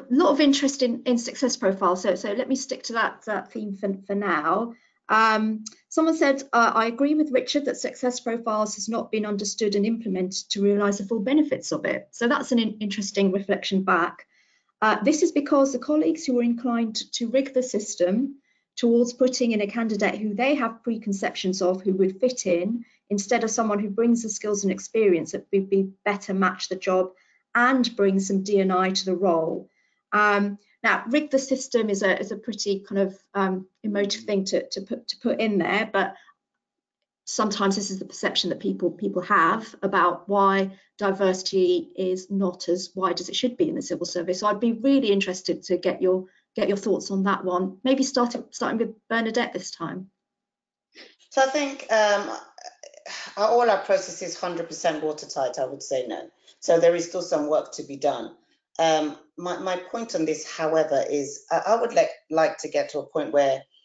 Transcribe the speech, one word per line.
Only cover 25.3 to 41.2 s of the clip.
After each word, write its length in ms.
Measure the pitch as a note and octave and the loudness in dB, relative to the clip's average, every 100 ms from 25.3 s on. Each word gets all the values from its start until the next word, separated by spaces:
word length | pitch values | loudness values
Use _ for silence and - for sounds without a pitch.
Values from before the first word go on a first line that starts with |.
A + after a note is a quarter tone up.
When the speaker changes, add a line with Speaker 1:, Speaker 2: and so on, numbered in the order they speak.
Speaker 1:
that 160 | G3+ - | -8 -2
would 160 | G3 F#3+ | -2 0
be 200 | G3 F#3+ - | 0 0 -4
better 300 | G#3 G3+ - | -4 -4 -4
match 340 | F#3+ F#3 F#3+ - | 0 0 0 -8
the 80 | F#3 | -6
job 380 | - F#3 F#3 - _ _ _ A#3 | 0 0 0 -6 _ _ _ 2
and 400 | B3 C4 A#3 - | 4 4 2 2
bring 240 | G3+ G3 | 2 2
some 240 | F#3+ G3 | 0 -2
D 160 | G3 G3+ | 2 2
and 140 | F#3+ | 2
I 160 | F#3 F#3 | 2 2
to 160 | F#3+ F#3+ | 0 -2
the 100 | F3 | 0
role." 540 | F#3+ E3 E3 - - _ _ _ - | 2 2 0 -4 -10 _ _ _ -4
Um, 460 | G#3 G#3 G3+ G3+ G3+ _ _ | 2 4 4 0 -4 _ _
now, 200 | A3 F#3+ G3+ | -2 0 0
rig 220 | D4 D4+ | -2 0
the 80 | C4 | -2
system 500 | - C4 - A#3 G#3+ | 0 -4 -2 -2 0
is 140 | G3 | 0
a, 140 | G3 - | 0 0
is 140 | G3 | -2
a 60 | - | -8
pretty 420 | - G#3 G#3 G3 - | -8 -6 -4 -4 -4
kind 140 | G3 | -2
of, 180 | F#3+ F#3+ _ | -2 -4 _
um, 340 | G3+ F#3+ F#3 F#3 _ | -2 -2 -2 -8 _
emotive 380 | G#3+ G3+ G3+ - | -6 -2 -2 -2
thing 240 | - G3+ F#3+ | -2 -2 0
to, 240 | - - | -2 -4
to 120 | G#3 | -10
put, 260 | G3 A#3 - | -8 -10 -10
to 100 | - | -6
put 240 | A#3 - | -2 0
in 160 | A3 G3+ | 0 0
there, 320 | E3 G#3 A3 | 0 0 0
but 220 | G3 F3+ - _ _ _ _ _ _ _ _ _ _ - | 0 -2 -4 _ _ _ _ _ _ _ _ _ _ -8
sometimes 480 | - G#3+ - G3 G3+ | -2 -2 0 0 0
this 160 | - | -4
is 80 | F#3+ | -8
the 60 | - | -10
perception 440 | - - - F3+ | -6 -4 -2 -2
that 100 | - | -2
people, 300 | G3 F#3+ F3 | -4 -2 -2
people 320 | - G3+ F3+ | -2 -4 -4
have 540 | F3+ G3 E3 A3 A3 - | 0 2 4 2 -4 -6
about 440 | F#3+ F#3+ F3 - - | -2 2 2 0 0
why 420 | G3+ G3 G3 F#3+ - _ - | 2 4 4 0 -4 _ -4
diversity 920 | G3+ F#3+ | -2 2